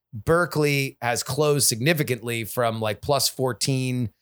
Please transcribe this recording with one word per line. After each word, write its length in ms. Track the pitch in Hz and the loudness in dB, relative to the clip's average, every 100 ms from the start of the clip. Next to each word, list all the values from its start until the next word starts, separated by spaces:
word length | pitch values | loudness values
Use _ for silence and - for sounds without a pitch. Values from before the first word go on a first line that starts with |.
| _ | _
Berkeley 840 | 107 147 165 170 151 147 139 135 - | -8 2 2 2 2 2 2 0 -2
has 200 | 120 117 | -2 -2
closed 460 | - 131 151 147 - | -2 0 2 2 2
significantly 760 | 113 139 165 123 123 117 117 | 2 0 0 0 -4 -4 -4
from, 360 | 110 - 117 110 | -4 -2 0 0
like, 220 | 107 104 | -2 -2
plus 260 | - 139 - | 0 0 0
fourteen, 840 | - 131 120 - 131 127 123 113 - | 0 -2 0 0 0 0 -2 -4 -8